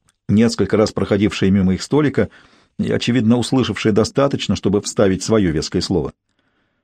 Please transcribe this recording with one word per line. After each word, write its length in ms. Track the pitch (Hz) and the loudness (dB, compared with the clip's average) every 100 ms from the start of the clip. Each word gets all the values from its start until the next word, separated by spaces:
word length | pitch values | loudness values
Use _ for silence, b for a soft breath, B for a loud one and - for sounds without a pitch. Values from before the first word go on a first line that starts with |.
| _ _ - | _ _ 0
несколько 500 | 101 113 - 98 104 | 2 2 0 0 2
раз 140 | 107 | 0
проходившая 580 | - 98 101 101 - 98 | -2 -2 0 0 0 0
мимо 220 | 101 92 | 2 2
их 80 | 92 | -2
столика 480 | - 139 147 - - b b b b b | -2 0 0 0 -4 b b b b b
и, 140 | 113 | -4
очевидно, 460 | 110 - 123 110 123 | -2 0 0 2 2
услышавшая 540 | 110 131 117 101 117 | 0 0 -2 -2 0
достаточно, 640 | 104 107 - 139 135 - 95 | 2 0 0 0 -2 -4 -4
чтобы 260 | 104 101 | -2 -2
вставить 420 | - - 101 92 | -2 0 0 0
свое 280 | - 110 92 | 0 0 2
веское 300 | 78 - 92 | -2 -4 -4
слово. 320 | - 92 65 - _ _ _ _ _ _ | -2 -4 -4 -10 _ _ _ _ _ _